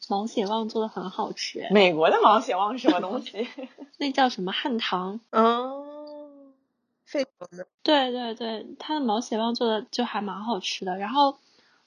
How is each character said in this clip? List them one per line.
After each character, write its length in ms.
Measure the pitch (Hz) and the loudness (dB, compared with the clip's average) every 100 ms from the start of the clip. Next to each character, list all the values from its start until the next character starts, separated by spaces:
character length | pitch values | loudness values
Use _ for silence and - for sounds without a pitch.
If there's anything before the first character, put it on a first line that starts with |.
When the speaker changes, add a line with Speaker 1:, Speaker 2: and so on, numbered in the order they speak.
| - | -4
Speaker 1:
毛 180 | 202 220 | -4 -2
血 200 | - 196 | -2 0
旺 220 | 226 220 | -2 -2
做 140 | 226 | -2
得 60 | 220 | -4
很 220 | 185 190 | -4 -8
好 220 | - - | -4 -6
吃 300 | - - - | -6 -8 -8
哎。 60 | - | 2
Speaker 2:
美 240 | 202 185 | 6 6
国 160 | 156 165 | 6 4
的 100 | 440 | 6
毛 160 | 247 214 | 6 6
血 140 | - | 4
旺 220 | 185 208 247 | 0 0 2
是 120 | - | 2
什 40 | |
么 80 | 180 | 2
东 200 | 185 247 | 0 -6
西？ 260 | - 196 240 - 262 | -8 -8 -8 -8 -16
Speaker 1:
<laughs> 220 | - 285 _ | -16 -20 _
那 140 | 277 | -2
叫 160 | 269 254 | 4 2
什 140 | 226 | 2
么 100 | 185 | -4
汉 260 | 196 302 226 | -4 -2 -2
唐？ 420 | - 185 185 220 - | -2 -2 -4 -8 -2
Speaker 3:
哦， 1200 | 226 226 240 254 277 285 294 294 294 294 285 277 269 _ _ _ _ | 4 4 4 -2 -8 -12 -14 -16 -16 -18 -20 -20 _ _ _ _ _
费 200 | _ 302 | _ -4
城 340 | 262 _ 175 180 | -4 _ -18 -16
的。 80 | 185 _ | -18 _
Speaker 1:
对， 300 | - 294 254 | 2 4 2
对， 220 | 247 233 | -2 -6
对， 320 | 226 226 220 - - | -6 -6 -8 -10 -14
它 160 | - | -6
的 60 | 311 | -2
毛 200 | 254 214 | 2 0
血 180 | - 220 | 0 -2
旺 160 | 226 | 0
做 140 | 233 240 | 0 0
的 180 | 220 - | 0 -2
就 140 | - | -4
还 160 | 233 208 | -4 -4
蛮 240 | 202 185 | -6 -6
好 160 | 220 196 | -4 -4
吃 240 | - - | -4 -6
的。 120 | 190 185 | -6 -4
然 120 | 202 | -2
后 280 | 277 277 269 _ _ _ _ | 2 2 2 _ _ _ _